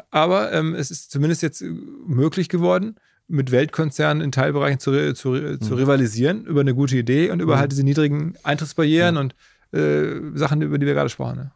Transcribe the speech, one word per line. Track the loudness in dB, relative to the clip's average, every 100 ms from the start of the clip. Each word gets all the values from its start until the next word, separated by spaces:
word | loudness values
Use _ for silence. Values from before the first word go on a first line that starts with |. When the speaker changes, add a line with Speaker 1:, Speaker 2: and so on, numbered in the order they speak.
| -4
Speaker 1:
Aber, | 0 2 2 0
ähm, | -2 -2
es | -4 -6
ist | -8 -8
zumindest | -2 0 0
jetzt, | -2 -6
äh, | -10 -10 -12 -16 -4
möglich | 0 2 0 -2
geworden, | 0 2 2 0 -8 _ _ -6
mit | -2 2
Weltkonzernen | 2 2 0 -4 0 0 0
in | -2
Teilbereichen | 0 0 2 0 0
zu | 0
ri-, | 0 0
zu | -2 -2
ri-, | -2 -4 -4
zu | -2
Speaker 2:
Mhm. | 0
Speaker 1:
rivalisieren | 2 4 2 2 0 0 0
über | 2
eine | 2
gute | 2 2 2
Idee | 2 2 2
und | 0
über | 2 2
Speaker 2:
Mhm. |
Speaker 1:
halt | 2
diese | 2
niedrigen | 2 4 2 0 -4 -6
Eintrittsbarrieren | -4 -4 -4 -2 2 4 2 2
Speaker 2:
Ja. |
Speaker 1:
und, | -2 -6 _ _ _
äh, | -2 0 2 0 -4 -8 -4
Sachen, | 0 0
über | 0 0
die | 0
wir |
gerade | 0 -2
sprachen, | -4 -8 -8
ne? | -12